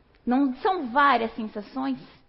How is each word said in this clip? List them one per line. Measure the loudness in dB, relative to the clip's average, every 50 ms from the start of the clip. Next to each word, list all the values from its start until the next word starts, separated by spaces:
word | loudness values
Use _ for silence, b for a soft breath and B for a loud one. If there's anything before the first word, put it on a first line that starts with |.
| _ _ _ _ _
Não | 0 2 2 2 2 0
são | 0 0 0 0 0 -2 -2
várias | 2 4 4 4 4 2 0 -2 -4
sensações? | -6 -8 -8 -8 -10 -12 -10 -8 -6 -4 -4 -4 -6 -8 -14 -20 -20 _